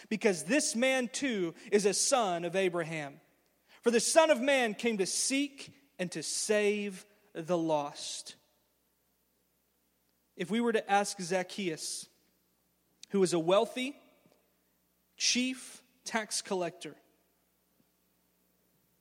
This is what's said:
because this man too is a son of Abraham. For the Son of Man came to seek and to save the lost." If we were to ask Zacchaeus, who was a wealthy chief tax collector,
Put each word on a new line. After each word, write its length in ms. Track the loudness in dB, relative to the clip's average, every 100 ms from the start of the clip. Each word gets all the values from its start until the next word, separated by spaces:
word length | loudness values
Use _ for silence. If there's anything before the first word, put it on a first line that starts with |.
| -8
because 380 | 0 2 2 2
this 300 | 0 2 0
man 340 | 2 2 -2
too 440 | -4 -2 -2 -2 -6 0
is 160 | 2 2
a 80 |
son 520 | 2 2 2 2 -2 -2
of 100 | 0
Abraham. 640 | 0 0 -4 -6 -8 -12 _ _ _ _ _ -2
For 100 | 2
the 80 | 2
Son 300 | 4 6 6
of 100 | 4
Man 360 | 4 2 2 0
came 220 | -2 0
to 60 | -2
seek 680 | -2 0 0 -2 -6 -20 -20 _ -8
and 100 | -6
to 100 | -6
save 840 | -6 -6 0 2 2 0 -4 -8 -16 _ _
the 240 | -10 -2 0
lost." 760 | 2 0 -2 -8 -10 -10 -14 -20 _ _ _ _ _ _ _ _ _ _ _ _ _ _ _ _ _ _ _ -10
If 120 | -4
we 120 | 0
were 100 | 2
to 180 | 0 2
ask 300 | 2 2 -4
Zacchaeus, 880 | -2 -2 -2 -4 -4 -4 -8 -10 -12 _ _ _ _ _ _ _ _ _ -4
who 100 | 2
was 140 | 2
a 60 | 2
wealthy 600 | 4 4 4 -2 -6 -8 _ _ _ _ _ _ _ _ _ _ _ -4
chief 680 | 0 2 0 -4 -12 -20 _ _
tax 380 | -6 -6 -4 -6
collector, 560 | -4 -4 -4 -6 -14 -16 _ _ _ _ _ _ _ _ _ _ _ _ _ _ _ _ _ _ _ _